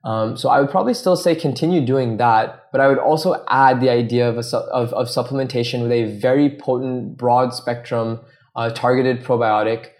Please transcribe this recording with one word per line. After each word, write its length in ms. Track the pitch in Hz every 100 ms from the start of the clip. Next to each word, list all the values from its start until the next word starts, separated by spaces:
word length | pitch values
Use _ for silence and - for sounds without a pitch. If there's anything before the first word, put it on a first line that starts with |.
Um, 340 | 113 110 110 127
so 120 | 135
I 80 | 131
would 100 | 139
probably 240 | 185 247
still 200 | 240 -
say 200 | 180 175 160
continue 480 | 156 123 165 180
doing 320 | 127 135 123 110
that, 300 | 120 110 110 - _
but 80 | 131
I 80 | 139
would 100 | 131
also 460 | - 156 185 - -
add 320 | 131 135 127
the 100 | 127
idea 380 | 120 113 120 120
of 100 | 113
a 40 |
su-, 260 | 117 123 - 127
of, 120 | 117 107
of 80 | 123
supplementation 760 | - 120 135 131 127 120 123
with 100 | 120
a 260 | 120 113 104
very 300 | 127 135 143
potent, 680 | 143 - 127 131 127 123 127
broad 340 | 123 123 127
spectrum, 680 | 120 - 120 - 120 113 113 - _ _ 117
uh, 140 | 117
targeted 520 | 113 123 127 127 123
probiotic. 680 | 123 120 117 107 107 113 - _